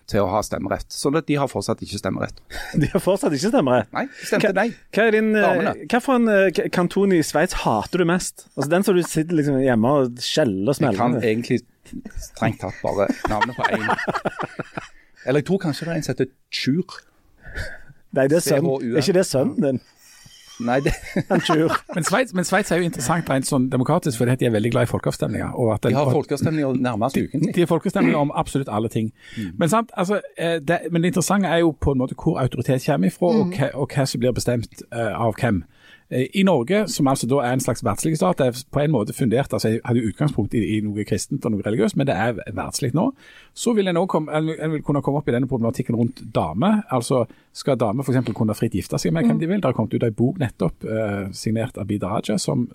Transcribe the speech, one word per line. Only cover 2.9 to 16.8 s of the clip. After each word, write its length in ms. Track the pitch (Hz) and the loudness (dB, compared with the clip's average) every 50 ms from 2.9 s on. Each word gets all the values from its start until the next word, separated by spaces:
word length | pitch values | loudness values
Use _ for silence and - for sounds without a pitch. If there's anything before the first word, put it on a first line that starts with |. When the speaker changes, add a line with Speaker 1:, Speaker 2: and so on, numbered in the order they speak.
| - 196 | 0 0
Speaker 2:
fortsatt 320 | - 185 190 190 - 220 156 | 2 2 0 2 0 0 0
ikke 160 | 131 143 214 | 0 0 2
stemmerett? 380 | 262 262 165 131 123 123 98 - - | 2 2 4 4 4 2 2 0 -4
Speaker 1:
Nei, 120 | - 233 | -6 -6
de 200 | 277 - - - | -6 -10 -14 -4
stemte 200 | - - 190 - 208 | -2 0 2 2 2
Speaker 2:
Hva, 60 | 190 | 2
Speaker 1:
nei. 140 | 185 202 240 - - - _ - | 2 0 -2 -2 -8 -18 _ 0
Speaker 2:
hva 80 | 196 220 | 2 2
er 40 | 233 | 4
din, 200 | 214 220 220 220 214 | 4 4 2 2 2
eh, 60 | 214 202 | 4 4
Speaker 1:
Damene. 320 | 196 185 175 160 - 113 - - 147 | 4 2 2 0 0 -2 -4 -4 0
Speaker 2:
hva 100 | - 247 | 0 0
for 140 | - - 262 | 2 2 2
en, 140 | 240 240 226 | 4 4 4
eh, 220 | 214 196 190 190 160 | 6 6 4 4 2
k-, 160 | - - 165 | 0 -2 0
kanton 420 | - - 175 170 - 190 196 202 190 | 0 0 0 2 2 2 4 4 4
i 80 | 165 147 | 4 2
Sveits 300 | - - 147 160 185 - | 2 2 2 2 2 0
hater 460 | - - 160 123 107 95 - - 175 | -2 0 2 2 0 0 -2 0 0
du 60 | 180 | 2
mest? 400 | 165 175 180 - - - - - _ _ | 2 2 0 -2 -4 -10 -14 -20 _ _
Altså 140 | - 135 143 | -4 0 2
den 120 | 160 180 196 | 2 2 4
som 100 | - 190 | 4 4
du 60 | 180 165 | 2 2
sitter 320 | - - 160 156 165 175 | 0 0 -2 -2 2 2
liksom 240 | 156 143 147 143 131 | 2 2 2 2 2
hjemme 240 | 135 135 123 110 107 123 | 4 4 4 4 4 4
og 320 | 147 147 131 123 120 123 - | 4 4 2 0 -2 -6 -6
skjeller 480 | - - 156 156 123 95 95 98 120 147 | -2 0 2 2 2 2 0 0 0 0
og 80 | - | 2
Speaker 1:
Jeg 160 | 156 131 104 | 2 0 2
kan 160 | 95 117 123 123 | 2 2 2 2
Speaker 2:
smeller. 140 | 123 107 117 | 2 2 2
Speaker 1:
egentlig 320 | 110 117 117 - 127 113 - _ _ _ _ - - 95 - - - | 0 0 0 0 -2 -2 -2 _ _ _ _ -16 -16 -14 -14 -10 -10
strengt 440 | - - - - - 110 113 113 - | -10 -10 -10 -6 -2 -2 -2 -2 -2
tatt 180 | - 95 95 - - | -8 -8 -8 -4 -4
bare 260 | - - 98 98 - - - - - | -4 0 0 0 0 0 -4 -2 -2
navnet 280 | 220 214 214 240 247 | 0 0 -2 -2 -2
på 100 | - - - | -4 -2 -2
en. 140 | 226 220 220 | -2 -2 0
Speaker 2:
<laughs> 1400 | 233 226 - - - 196 - - 220 - - - - - - 165 - - - - - - - _ _ _ _ - | -2 -2 -2 -2 -6 -6 -4 -6 -6 -6 -6 -10 -10 -10 -12 -14 -12 -12 -14 -14 -14 -20 -20 _ _ _ _ -4
Speaker 1:
Eller 160 | 123 135 147 143 | 0 0 0 2
jeg 60 | - | 0
tror 80 | 180 196 | -2 0
kanskje 280 | - 160 135 - 160 160 | 0 -2 -4 -4 -6 -4
det 40 | 165 | -4
er 40 | 160 | -4
en 60 | 143 | -4
som 80 | - 127 | -4 -2
heter 160 | - 131 131 _ _ _ _ - | -2 -2 -4 _ _ _ _ -8
Tjur. 480 | - - 127 135 175 | -4 0 0 0 0